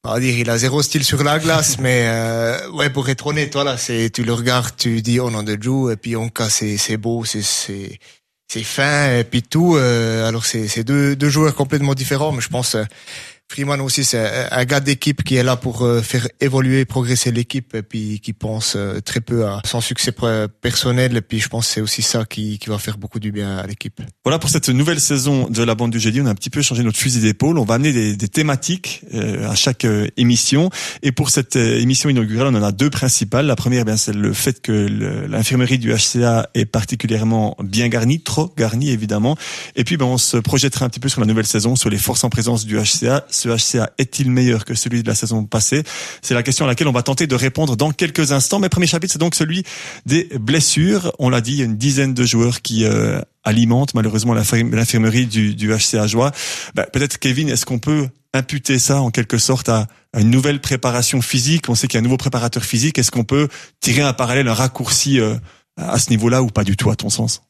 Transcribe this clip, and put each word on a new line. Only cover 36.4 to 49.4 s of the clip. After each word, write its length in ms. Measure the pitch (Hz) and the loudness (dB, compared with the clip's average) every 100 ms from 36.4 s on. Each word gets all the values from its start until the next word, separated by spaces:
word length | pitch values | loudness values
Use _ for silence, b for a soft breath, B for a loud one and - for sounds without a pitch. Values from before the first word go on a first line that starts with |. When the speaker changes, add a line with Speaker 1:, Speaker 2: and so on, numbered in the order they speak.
| - | 0
Speaker 2:
est 100 | 117 | -2
particulièrement 880 | 113 113 101 107 107 110 110 113 107 - | 0 -2 -2 -4 -2 0 2 2 0 -2
bien 260 | 98 104 120 | -4 0 0
garnie, 340 | 117 113 160 | 2 2 0
trop 300 | - - 170 - | 0 -2 -2 -2
garnie 340 | 113 113 143 | -2 0 0
évidemment. 460 | 117 104 104 117 156 B B B - | 0 -2 0 0 0 B B B -4
Et 80 | |
puis, 140 | 120 165 | -2 0
ben, 80 | 127 | 0
on 100 | 127 | 0
se 200 | - 120 | 2 0
projettera 480 | 110 139 135 - 127 | 2 2 0 0 -4
un 20 | |
petit 120 | - | -2
peu 100 | 117 | -4
sur 100 | - | 0
la 60 | 107 | 2
nouvelle 200 | 110 107 | 2 2
saison, 300 | 110 110 127 | 0 2 2
sur 140 | 110 | 0
les 80 | 104 | 0
forces 260 | - 123 | 0 0
en 60 | 123 | 0
présence 340 | - 113 120 | 0 0 -2
du 140 | 107 107 | 0 -2
H 80 | 107 | 0
C 220 | - 117 | 0 0
A. 180 | 139 - | 0 -2
Ce 140 | - 120 | -4 -2
H 100 | 117 | 0
C 200 | - 123 | 0 0
A 120 | 110 - | -2 -2
est-il 320 | 135 - 131 | -4 0 2
meilleur 340 | 127 123 113 | 4 4 2
que 100 | - | -2
celui 280 | 113 - 117 | -4 -2 -2
de 60 | 113 | -2
la 60 | |
saison 300 | 110 110 110 | -2 -2 -2
passée ? 380 | 104 110 - 139 156 B B B | -2 -2 0 0 -2 B B B
C'est 120 | - | -2
la 80 | 120 | -2
question 220 | 120 131 | 0 0
à 40 | 143 | 0
laquelle 200 | 120 151 | 2 2
on 40 | |
va 100 | 123 | 0
tenter 240 | - 135 165 | 0 -2 0
de 80 | |
répondre 420 | 123 131 127 156 110 | 0 0 0 -2 0
dans 140 | 151 | 0
quelques 420 | 151 170 147 147 | 0 -2 0 2
instants. 280 | 143 - 202 | 2 2 0
Mais 100 | 190 | 0
premier 160 | - 170 | 2 0
chapitre, 260 | 170 180 | 0 -2
c'est 60 | 151 | 0
donc 160 | 170 | 0
celui 300 | - | 0